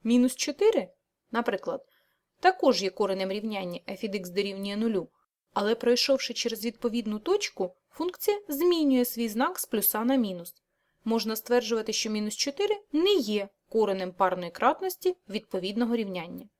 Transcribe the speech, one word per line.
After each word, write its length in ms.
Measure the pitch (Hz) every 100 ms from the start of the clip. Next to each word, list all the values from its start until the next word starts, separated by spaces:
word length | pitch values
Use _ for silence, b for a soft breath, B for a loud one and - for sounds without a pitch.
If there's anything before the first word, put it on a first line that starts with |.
Мінус 320 | 220 247 247 -
чотири, 520 | - 277 415 392 185 _ _ _ _
наприклад, 560 | 226 233 196 - - _ _ _ _ _ _
також 420 | 370 370 302 202
є 80 | 196
коренем 420 | - 202 190 190
рівняння 480 | 202 220 202 180 175 -
f 140 | 202
від 100 | 214
x 140 | 196 180
дорівнює 480 | 180 202 196 202 202
нулю, 320 | 226 196 - _ _ _ _
але 220 | - 208
пройшовши 600 | 233 240 247 - 269 -
через 300 | 226 233 220
відповідну 540 | 226 - 240 233 214 214
точку, 560 | 330 403 - - 180 _ _
функція 500 | - 349 - - 415 403
змінює 560 | 277 349 339 285 262
свій 240 | 247 233 233
знак 300 | 214 302 370
з 80 | -
плюса 380 | 214 - 214
на 120 | 233 269
мінус. 380 | 208 175 170 - _ _ _ _
Можна 320 | 226 226 220 220
стверджувати, 560 | - 240 220 226 220
що 180 | 214 220
мінус 260 | 214 214 -
чотири 400 | 285 277 403 415 _
не 220 | 294 370
є 340 | 392 214 208 202 _ _
коренем 440 | 226 202 190 185
парної 380 | 180 180 180 175
кратності 680 | - 240 - 370 - 370 359 -
відповідного 680 | 208 - 190 185 208 240 233
рівняння. 520 | 202 180 170 180 -